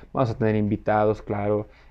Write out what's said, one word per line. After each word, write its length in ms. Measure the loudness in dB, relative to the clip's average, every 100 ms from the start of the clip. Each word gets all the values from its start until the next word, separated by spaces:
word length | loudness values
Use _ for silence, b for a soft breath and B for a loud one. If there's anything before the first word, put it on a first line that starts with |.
| B
Vamos 160 | -2 -2
a 80 | 0
tener 180 | 0 2
invitados, 680 | 0 -2 0 2 2 0
claro, 460 | -4 -4 0 -2 -4 b b